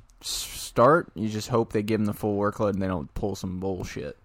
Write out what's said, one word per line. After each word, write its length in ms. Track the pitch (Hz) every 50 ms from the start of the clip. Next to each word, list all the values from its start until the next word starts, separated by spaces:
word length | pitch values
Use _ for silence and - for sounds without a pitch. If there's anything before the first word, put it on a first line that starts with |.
| - - - -
s-, 60 | - -
start. 840 | - - - - - - - - - 120 120 135 160 170 - - -
You 140 | 85 110 107
just 200 | 107 107 - -
hope 240 | 131 117 113 -
they 100 | - 107
give 180 | 101 107 110 104
him 60 | 107
the 80 | 104 101
full 220 | - - 107 101 101
workload 320 | 101 104 - - 110 101
and 100 | 98 92
they 40 | 95 95
don't 240 | 92 82 69 - -
pull 220 | - 110 98 101
some 240 | - - 92 90 90
bullshit. 560 | 92 98 92 92 - - - - - 71 - _